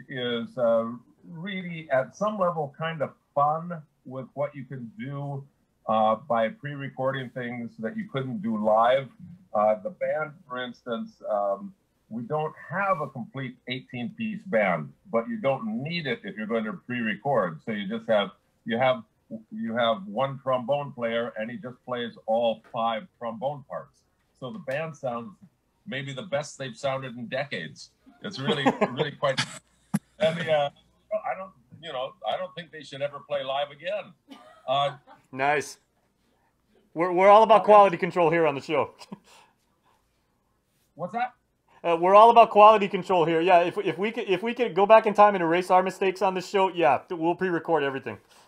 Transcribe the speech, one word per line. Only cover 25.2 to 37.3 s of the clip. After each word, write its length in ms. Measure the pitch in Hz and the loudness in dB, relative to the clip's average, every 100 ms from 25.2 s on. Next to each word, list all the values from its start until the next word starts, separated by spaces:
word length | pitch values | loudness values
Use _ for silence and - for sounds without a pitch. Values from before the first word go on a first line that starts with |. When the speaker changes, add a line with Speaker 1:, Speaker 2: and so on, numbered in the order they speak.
| 113 - - _ _ _ 101 | -10 -18 -20 _ _ _ -12
Speaker 1:
maybe 280 | 131 139 | -10 -10
the 80 | 131 | -12
best 340 | 98 139 147 - | -6 -6 -6 -12
they've 180 | 135 | -14
sounded 440 | 110 135 135 131 120 | -8 -6 -6 -8 -12
in 80 | 113 | -8
decades. 640 | 131 143 101 78 - - _ - _ | -8 -6 -10 -12 -16 -20 _ -20 _
It's 160 | 104 104 | -14 -6
really, 260 | 139 147 | -2 0
Speaker 2:
<laughs> 80 | - - 196 | 0 0 -4
Speaker 1:
really 200 | 120 147 | -2 -6
quite. 260 | - 139 - - - - _ _ - - - | -2 -2 -2 -6 -10 -20 _ _ -8 -8 -2
And 200 | 156 170 | 0 0
the, 120 | 160 | 0
uh, 200 | 151 143 - _ _ _ | 0 0 -4 _ _ _
I 220 | - - 185 | -6 -6 -8
don't, 160 | 190 - _ 143 | -12 -18 _ -18
you 100 | 165 | -10
know, 220 | 131 135 - 107 | -8 -8 -6 -6
I 120 | 135 | -4
don't 160 | 139 | -6
think 180 | 170 165 | -12 -16
they 100 | 156 | -18
should 200 | 139 135 | -16 -8
ever 180 | 143 143 | -8 -8
play 240 | - 143 | -6 -6
live 260 | 131 139 143 | -4 -4 -6
again. 440 | 147 170 208 - - _ - - - 127 | -8 -8 -8 -10 -20 _ -20 -20 -14 -2
Uh, 300 | 139 143 139 - - _ | 0 0 -4 -18 -20 _
Speaker 2:
Nice. 460 | 131 143 147 - - _ _ _ _ _ _ _ _ _ _ _ | -2 0 0 -4 -14 _ _ _ _ _ _ _ _ _ _ _
We're, 180 | 156 180 | -4 -2
we're 160 | 180 | 4
all 140 | 196 | 8